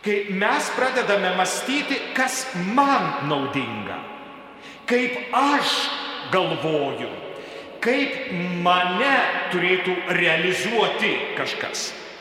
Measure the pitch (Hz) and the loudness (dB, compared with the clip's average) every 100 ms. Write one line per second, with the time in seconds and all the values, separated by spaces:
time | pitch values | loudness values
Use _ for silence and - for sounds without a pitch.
0 | 208 202 202 190 214 285 294 - 254 254 | 0 0 0 2 4 2 0 0 2 2
1 | 202 202 185 185 185 - - 277 277 262 | 4 4 4 2 2 0 0 -2 0 -2
2 | - - 262 - - 175 180 247 277 269 | -2 0 0 0 -4 -4 0 4 4 4
3 | 170 - 143 143 135 139 117 110 92 87 | 2 -2 0 0 0 -2 -4 -6 -8 -8
4 | - - - - - - - - - 240 | -10 -14 -16 -16 -18 -18 -18 -12 0 0
5 | 247 - - 240 277 277 - - - - | 2 -4 -2 2 4 4 2 0 -2 -4
6 | - - - 185 160 165 160 156 135 120 | -8 -8 0 2 2 0 0 0 0 -4
7 | 117 - - - - - - - 226 269 | -6 -8 -12 -12 -12 -14 -14 -4 0 2
8 | 277 - - 180 180 175 175 180 180 190 | 0 -4 -6 -4 -4 0 4 4 4 2
9 | 277 262 - - - 180 175 185 185 180 | 4 4 4 0 -2 0 2 2 2 -2
10 | - 175 170 165 180 185 196 226 - - | 0 2 4 4 2 0 0 2 2 2
11 | 214 - - - 131 - - - - - | 0 0 -2 -4 -4 -4 -4 -4 -6 -8
12 | - - | -14 -16